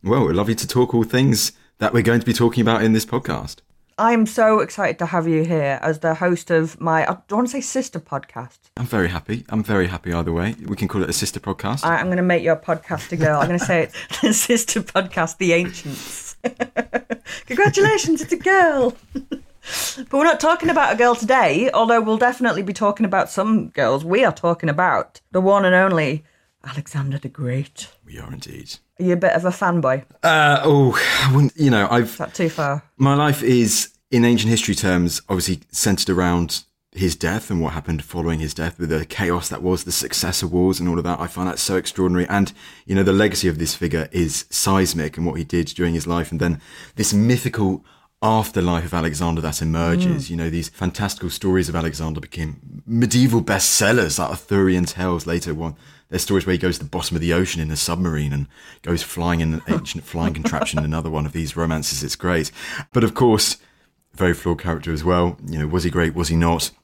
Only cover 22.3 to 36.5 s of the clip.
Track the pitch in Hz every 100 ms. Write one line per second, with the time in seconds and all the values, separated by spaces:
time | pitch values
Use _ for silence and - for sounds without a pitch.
22.3 | 247 247 185 196 190 208 202 214 190 -
23.3 | - 208 220 80 - 123 135 160 196 233
24.3 | - 170 170 160 147 180 113 - - _
25.3 | 185 190 202 190 185 190 170 151 151 -
26.3 | _ _ _ - 135 147 151 135 139 156
27.3 | - 127 131 139 - - _ - - -
28.3 | - - - - - _ _ 180 175 180
29.3 | - 180 180 190 175 135 131 - _ 165
30.3 | 156 147 143 151 143 131 - - - 135
31.3 | 135 139 - 143 113 101 120 113 - 151
32.3 | - 170 160 143 143 - _ 135 139 151
33.3 | 143 117 123 113 - - _ _ 123 120
34.3 | 117 107 113 - 98 95 90 87 - -
35.3 | 95 87 90 _ - - 95 - 90 90
36.3 | 87 85